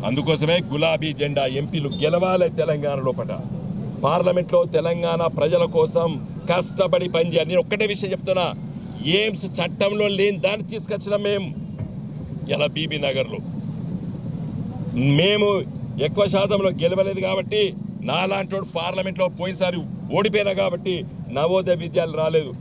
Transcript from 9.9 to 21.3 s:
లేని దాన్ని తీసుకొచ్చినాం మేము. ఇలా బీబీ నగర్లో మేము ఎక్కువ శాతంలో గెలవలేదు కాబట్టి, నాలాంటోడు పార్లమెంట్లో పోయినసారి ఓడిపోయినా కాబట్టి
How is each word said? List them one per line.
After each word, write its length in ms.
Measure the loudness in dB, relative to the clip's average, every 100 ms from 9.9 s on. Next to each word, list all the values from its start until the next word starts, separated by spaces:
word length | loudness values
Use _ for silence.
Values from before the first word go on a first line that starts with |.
| 2 0 2
లేని 200 | 2 2 0
దాన్ని 220 | -2 -4
తీసుకొచ్చినాం 520 | -8 -6 -6 -2 0 0
మేము. 200 | 0 -2 -8 -10 -8 -8 -8 -10 -10 -8 -8 -4 0
ఇలా 120 | 0 0
బీబీ 220 | -4 -2 -2
నగర్లో 340 | 0 -2 -4 -8 -8 -8 -6 -6 -6 -6 -8 -8 -6 -6 -6 -6 -6 -4 0 4 4
మేము 320 | 4 4 4 2 -2 -8 -8 -2 -2
ఎక్కువ 200 | 2 2 4
శాతంలో 360 | 2 2 2 2
గెలవలేదు 380 | 0 4 2 2 -2
కాబట్టి, 360 | -2 0 2 0 0 -10 -8 -2
నాలాంటోడు 560 | 0 0 -2 -2 -4 -4 -4
పార్లమెంట్లో 500 | -4 -4 -4 0 -2 0
పోయినసారి 340 | -6 0 0 0 -6 -8 -2 2
ఓడిపోయినా 380 | 2 2 2 2
కాబట్టి 340 | 0 0 -2 -4 -4 -10 -6